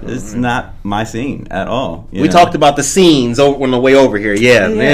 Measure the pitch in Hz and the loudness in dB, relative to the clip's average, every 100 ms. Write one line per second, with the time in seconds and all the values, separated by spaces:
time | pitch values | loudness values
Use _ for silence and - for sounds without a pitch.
0 | - 127 - 117 123 123 - - 101 104 | -8 -10 -8 -6 -4 -4 -8 -12 -8 -6
1 | 113 113 135 120 - 92 95 117 113 85 | -6 -8 -8 -8 -8 -8 -6 -6 -6 -8
2 | - 90 151 175 175 151 147 143 131 190 | -10 -4 0 4 2 2 0 0 -2 2
3 | 175 147 120 117 143 139 131 123 131 135 | 4 4 2 2 2 2 -2 0 4 4
4 | 131 104 107 101 123 117 92 107 131 | 4 2 -2 0 4 4 2 0 2